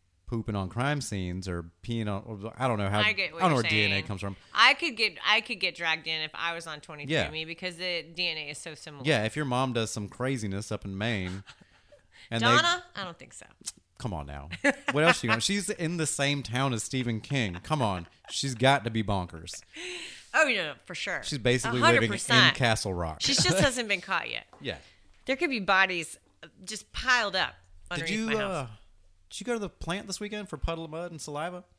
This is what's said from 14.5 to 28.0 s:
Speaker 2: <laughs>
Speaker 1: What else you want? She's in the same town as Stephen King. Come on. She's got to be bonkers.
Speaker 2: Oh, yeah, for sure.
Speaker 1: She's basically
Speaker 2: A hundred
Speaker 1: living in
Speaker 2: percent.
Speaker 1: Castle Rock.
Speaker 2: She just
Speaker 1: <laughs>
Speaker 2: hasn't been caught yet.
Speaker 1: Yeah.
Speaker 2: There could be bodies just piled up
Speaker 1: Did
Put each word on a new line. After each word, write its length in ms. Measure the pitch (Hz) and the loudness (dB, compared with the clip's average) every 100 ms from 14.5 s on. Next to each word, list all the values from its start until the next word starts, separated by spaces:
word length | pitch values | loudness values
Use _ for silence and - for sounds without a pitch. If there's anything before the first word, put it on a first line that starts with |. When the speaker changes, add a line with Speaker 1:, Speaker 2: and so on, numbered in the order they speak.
| 90 | -2
Speaker 2:
<laughs> 100 | 285 - - | 0 0 0
Speaker 1:
What 120 | - | 4
else 180 | 165 - | 6 6
you 80 | 120 | 4
want? 120 | - | 2
She's 260 | - 202 190 | 2 0 -2
in 260 | 208 165 175 | -2 -2 0
the 80 | 156 | -2
same 360 | - 143 143 | 2 2 0
town 300 | 120 123 139 | -2 0 0
as 100 | 113 | 0
Stephen 380 | - 135 120 110 | -2 -2 0 -2
King. 380 | - 143 104 87 | 0 0 0 -2
Come 180 | - 151 | -2 0
on. 240 | 110 92 87 _ - | 0 0 -6 _ -8
She's 240 | - 139 | -4 -2
got 300 | 117 131 139 | 4 6 6
to 60 | 113 | 2
be 120 | 113 | 0
bonkers. 600 | 101 98 87 82 87 - - 320 359 359 - - - | 0 0 -2 -8 -12 -14 -14 -12 -10 -10 -12 -14 0
Speaker 2:
Oh, 140 | - 294 | 4 4
yeah, 280 | 208 156 127 | 2 -2 -6
for 100 | - | -10
sure. 260 | 170 202 156 | -8 -4 -4
Speaker 1:
She's 160 | - 143 | -4 0
basically 400 | 123 123 120 123 | 4 4 2 4
Speaker 2:
A 40 | |
hundred 120 | - - | 6 6
Speaker 1:
living 120 | 113 | 4
in 40 | |
Speaker 2:
percent. 400 | 104 - 226 170 135 | 0 4 8 8 6
Speaker 1:
Castle 360 | 123 135 101 | 4 4 0
Rock. 260 | 87 82 78 | -2 -4 -2
Speaker 2:
She 120 | - | 0
just 120 | 269 - | 4 4
Speaker 1:
<laughs> 140 | 196 | 6
Speaker 2:
hasn't 280 | 277 240 220 | 4 2 -2
been 120 | 190 | -2
caught 280 | 185 180 58 | -2 -4 -4
yet. 160 | 57 - - | -10 -12 -12
Speaker 1:
Yeah. 160 | 135 82 - - - - - | -8 -8 -10 -20 -20 -10 -4
Speaker 2:
There 100 | 269 | 0
could 140 | 339 | 0
be 100 | 240 | 0
bodies 580 | 190 190 190 175 156 - _ _ 165 - | 4 6 4 2 -4 -10 _ _ -20 -18
just 280 | 190 214 - | -12 -12 -10
piled 420 | - 254 247 208 185 | -4 2 2 4 0
up 180 | 147 - - - - | -2 -4 -20 -18 -8
Speaker 1:
Did 40 | 175 | -4